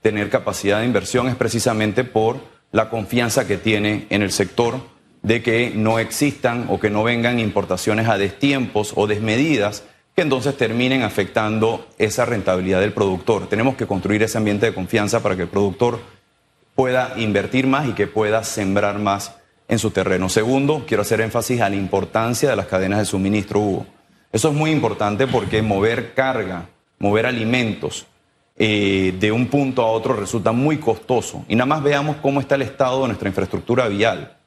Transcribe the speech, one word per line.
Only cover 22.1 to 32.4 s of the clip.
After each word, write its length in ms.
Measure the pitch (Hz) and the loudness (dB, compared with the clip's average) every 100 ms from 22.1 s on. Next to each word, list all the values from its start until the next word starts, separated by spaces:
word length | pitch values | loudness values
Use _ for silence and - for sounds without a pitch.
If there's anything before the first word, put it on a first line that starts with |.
| 110 113 120 147 | -2 0 0 2
de 60 | 110 | 0
las 80 | 95 | 0
cadenas 340 | 92 95 101 | 0 0 0
de 60 | 101 | 0
suministro, 540 | 98 98 107 101 101 | 0 2 0 0 0
Hugo. 260 | 104 92 - _ _ _ _ | 0 -2 -6 _ _ _ _
Eso 160 | 113 156 | 0 2
es 40 | |
muy 180 | 147 156 | 2 2
importante 560 | 156 113 101 104 104 131 | 2 0 0 -2 0 2
porque 340 | 120 98 110 | 0 0 0
mover 520 | 110 98 107 117 120 | 0 2 2 0 -4
carga, 540 | - 131 123 95 90 87 _ _ _ | -2 -2 -2 -4 -8 -12 _ _ _
mover 260 | 101 107 117 | 0 2 0
alimentos, 800 | 123 113 127 117 98 76 - - _ _ _ _ _ | -2 -2 0 0 -4 -6 -8 -16 _ _ _ _ _
eh, 580 | 107 107 101 95 95 92 | 0 2 2 2 0 0
de 140 | 104 | 0
un 160 | 113 123 | 2 2
punto 340 | 143 135 127 | 2 0 0
a 60 | 113 | 0
otro 260 | 113 110 | 0 0
resulta 380 | 117 101 117 98 | -2 -2 -2 0
muy 260 | 117 143 151 | 2 0 0
costoso. 680 | - 107 - 123 101 - - | 0 -2 0 -2 -2 -12 -2
Y 80 | 107 | 0
nada 120 | 127 | 2
más 160 | 156 | 2
veamos 340 | 147 143 143 147 | 2 0 0 -2
cómo 240 | 151 139 | -2 -2